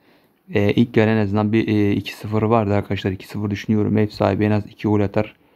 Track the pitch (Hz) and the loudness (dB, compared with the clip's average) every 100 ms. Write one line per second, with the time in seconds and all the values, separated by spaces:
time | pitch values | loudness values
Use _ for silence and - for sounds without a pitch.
0 | _ _ _ _ - 110 101 113 117 117 | _ _ _ _ -6 0 2 2 2 2
1 | 107 110 101 104 104 113 110 107 101 101 | 2 2 0 0 2 0 0 0 2 0
2 | - - 104 107 110 117 101 101 - 98 | -4 -12 -6 -2 2 2 2 0 -2 -4
3 | 101 92 - 101 104 101 - 107 104 107 | -4 -6 -10 -8 -6 -6 -2 0 2 0
4 | 107 - 101 98 107 107 - - 107 104 | 0 0 0 2 0 0 -4 -6 0 0
5 | 98 107 - - _ | 2 -2 -4 -10 _